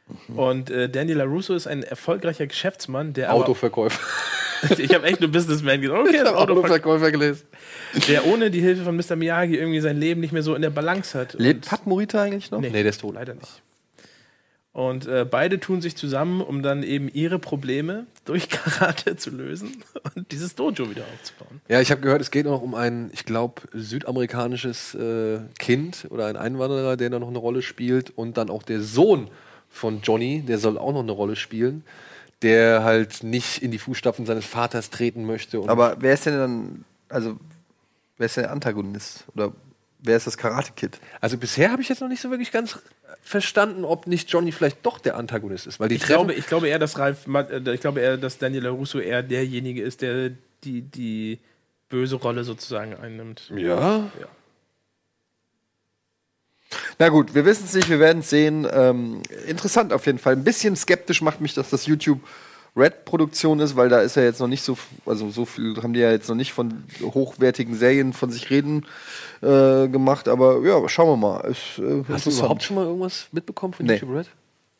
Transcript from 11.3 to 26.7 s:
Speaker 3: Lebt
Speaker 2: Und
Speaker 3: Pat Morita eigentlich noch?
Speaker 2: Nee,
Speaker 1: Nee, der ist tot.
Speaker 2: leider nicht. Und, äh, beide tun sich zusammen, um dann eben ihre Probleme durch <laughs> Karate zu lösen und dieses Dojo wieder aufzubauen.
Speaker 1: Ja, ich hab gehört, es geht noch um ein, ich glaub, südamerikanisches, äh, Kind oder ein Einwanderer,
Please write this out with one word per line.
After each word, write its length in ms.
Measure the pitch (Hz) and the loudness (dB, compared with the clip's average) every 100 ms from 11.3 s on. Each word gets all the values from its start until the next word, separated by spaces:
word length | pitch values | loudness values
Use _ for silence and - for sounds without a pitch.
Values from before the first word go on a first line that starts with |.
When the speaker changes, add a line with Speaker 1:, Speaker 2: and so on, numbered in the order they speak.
Speaker 3:
Lebt 300 | - 123 120 | 2 2 2
Speaker 2:
Und 60 | - | 0
Speaker 3:
Pat 160 | 214 202 | -4 0
Morita 360 | 190 208 214 | 0 0 0
eigentlich 280 | 202 196 - | 0 -4 -6
noch? 100 | 104 | -6
Speaker 2:
Nee, 100 | 127 | -2
Speaker 1:
Nee, 120 | 107 | 0
der 80 | 104 | 2
ist 100 | 101 | 0
tot. 120 | 104 | -6
Speaker 2:
leider 200 | 101 127 | -10 -12
nicht. 260 | 143 - - _ _ _ _ - _ _ _ _ _ _ | -14 -18 -20 _ _ _ _ -20 _ _ _ _ _ _
Und, 340 | - 127 131 131 | -6 -4 -4 -2
äh, 180 | 127 | 0
beide 360 | 123 127 175 190 | 2 2 2 0
tun 200 | - 185 | -2 -4
sich 140 | 165 - | -4 -6
zusammen, 440 | 143 135 165 185 | -4 -2 0 -2
um 220 | 180 139 | -2 -2
dann 200 | 139 139 | -2 -2
eben 260 | 127 139 139 | -2 -4 -4
ihre 300 | 147 165 180 | -4 -2 -2
Probleme 680 | - 143 135 135 160 208 240 - | -4 -6 -4 -4 -4 -8 -12 -14
durch 240 | - 175 - | -6 -4 -4
<laughs> 20 | |
Karate 680 | - 156 - 180 151 - 175 | -4 -4 0 0 0 -4 -6
zu 140 | - | -8
lösen 520 | 131 135 165 208 254 - - 147 180 | -10 -10 -10 -12 -16 -16 -16 -14 -12
und 160 | 185 | -12
dieses 240 | 147 175 - | -10 -10 -4
Dojo 340 | 285 202 113 | -4 -4 -6
wieder 140 | 101 104 | -8 -14
aufzubauen. 460 | - - - - 139 - | -16 -18 -20 -20 -14 2
Speaker 1:
Ja, 120 | 120 | 4
ich 120 | 131 | 4
hab 100 | 139 | 2
gehört, 180 | 135 143 | 2 2
es 100 | 139 | 0
geht 140 | 139 147 | -2 0
noch 140 | 135 | -2
um 140 | 123 | -4
ein, 360 | 117 120 120 117 | -2 -2 -2 -8
ich 120 | - | -10
glaub, 440 | - 113 120 - - | -4 -4 -4 -8 -16
südamerikanisches, 1200 | 110 107 127 - 127 123 120 120 123 127 113 - | -14 -10 -8 -4 -4 -2 -4 -4 -6 -8 -10 -10
äh, 440 | - 117 113 110 110 110 - | -8 -4 -2 -2 -4 -8 -6
Kind 480 | - 131 165 180 - | 0 0 0 -10 -10
oder 160 | 117 107 | -6 -6
ein 100 | 104 | -4
Einwanderer, 600 | 117 131 131 | -6 -4 -2